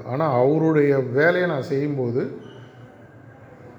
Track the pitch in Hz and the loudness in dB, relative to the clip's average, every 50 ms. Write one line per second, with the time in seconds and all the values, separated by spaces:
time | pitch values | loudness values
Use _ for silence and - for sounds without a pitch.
0 | - 120 123 143 160 151 127 120 123 135 151 160 160 160 160 151 147 143 139 135 | -8 -8 -4 -2 -2 0 2 2 4 4 4 2 2 2 4 4 4 4 2 2
1 | 127 120 120 139 156 170 180 180 180 175 156 135 113 - 143 135 147 147 143 131 | 0 0 2 2 4 4 4 2 0 -2 -2 -4 -4 -4 -4 -2 -2 -2 -2 -2
2 | 127 120 117 135 196 - - - - - - - - - - - - - - - | -2 -2 -2 -2 -4 -4 -8 -12 -16 -18 -20 -20 -20 -20 -20 -20 -20 -20 -20 -20
3 | - - - - - - - - - - - - - - - | -20 -20 -20 -20 -20 -20 -20 -20 -20 -20 -20 -20 -20 -20 -20